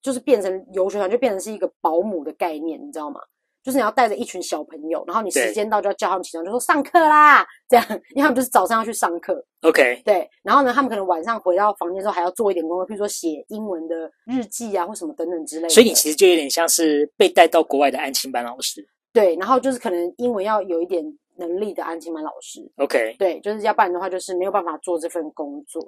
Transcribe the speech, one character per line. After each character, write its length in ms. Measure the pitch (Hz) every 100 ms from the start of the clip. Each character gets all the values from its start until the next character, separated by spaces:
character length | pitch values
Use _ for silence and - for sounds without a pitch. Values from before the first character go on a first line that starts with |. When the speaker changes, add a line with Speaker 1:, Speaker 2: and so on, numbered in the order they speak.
Speaker 1:
就 100 | -
是 60 | 254
变 200 | 262 233
成 260 | 190 190 -
游 160 | 190 190
学 120 | 202
团， 100 | 185
就 80 | 233
变 140 | 247
成 80 | 196
是 120 | 196
一 60 | 214
个 100 | 185 _
保 180 | 165 165
姆 240 | 208 185
的 80 | 147
概 260 | 151 180 156
念， 200 | 160 151
你 120 | 147
知 80 | 147
道 100 | 151
吗？ 100 | 143 - _ _ _
就 80 | -
是 80 | 269
你 20 |
要 80 | 214
带 180 | 214 240
着 80 | 196
一 80 |
群 160 | 240 185
小 200 | 165 156
朋 160 | 151 156 156
友， 140 | 160 -
然 80 | 196
后 80 |
你 80 | 214
时 200 | 147 117
间 160 | 147 214
到 140 | 214
就 80 | 202
要 40 |
叫 140 | 196 202
他 60 |
们 80 | 185
起 80 | 180
床， 140 | 165
Speaker 2:
对。 60 | 165
Speaker 1:
就 20 |
说 80 | 240
：“上 200 | - 311
课 160 | 269 349
啦！” 440 | 320 302 302 262 - - _
这 80 | 240
样， 80 | - 208 _
因 40 | 269
为 40 |
他 60 | 294
们 80 | 247
就 40 |
是 80 | 254
早 160 | 233
上 140 | 185 226
要 80 | 220
去 80 |
上 260 | 220 190 170
课。 240 | - 160 - _
Speaker 2:
OK。 400 | 160 160 127 123 -
Speaker 1:
对， 240 | 190 - _
然 120 | - 240
后 60 |
呢， 100 | 269
他 120 | 240
们 60 | 269
可 60 | 214
能 120 | 190
晚 160 | 170
上 160 | 175 226
回 160 | 180 180
到 180 | 208
房 180 | 202 170
间 80 | 190
之 60 | 202
后 80 |
还 80 | 185
要 80 | 175
做 220 | 180 214
一 20 |
点 100 | 175 160
功 100 | 175
课， 80 | 185
譬 40 |
如 80 | 208
说 100 | 208
写 360 | - 165 143 -
英 200 | 214 214
文 200 | 175 160
的 200 | 165 160 _ -
日 180 | 254 214
记 320 | - 233 196
啊， 80 | 175
或 80 |
什 100 | 214
么 80 | 160 143
等 120 | 165
等 140 | 175 147
之 80 | 156
类 80 |
的。 60 | 165
Speaker 2:
所 120 | 214
以 60 | 233
你 60 | 156
其 120 | 151
实 80 | 151
就 120 | 190
有 80 | 175
点 120 | 139
像 220 | 147 165
是 420 | - 160 147 147 _
被 100 | 190
带 200 | 175 165
到 160 | 165
国 160 | 156 135
外 100 | 143
的 80 | 127
安 160 | 147
亲 180 | 135 135
班 140 | 123 120
老 160 | 127
师。 260 | - - - _ _
Speaker 1:
对， 240 | 233 196 165
然 100 | 190
后 120 | 262
就 120 | 254
是 80 | 247
可 100 | 226
能 240 | 175 175 180
英 140 | 240
文 140 | 220 196
要 160 | 214
有 180 | 196 170
一 60 | 175
点 180 | 185 302 - _ _
能 220 | 175 180
力 140 | 208
的 100 | 170
安 160 | 165 165
亲 140 | 165
班 100 | 160
老 100 | 151 -
师。 320 | - - 107 _
Speaker 2:
OK。 400 | 139 139 110 -
Speaker 1:
对， 220 | 190 160
就 120 | 202
是 100 | 214
要 100 | 214
不 80 | 208
然 100 | 196
的 80 | 175
话 80 | 190
就 120 | 185
是 180 | - 180
没 80 | 190
有 60 |
办 120 | 196
法 140 | 170 151
做 220 | - 170
这 100 | 160
份 180 | 175 156
工 340 | - 147 143 147
作。 140 | 165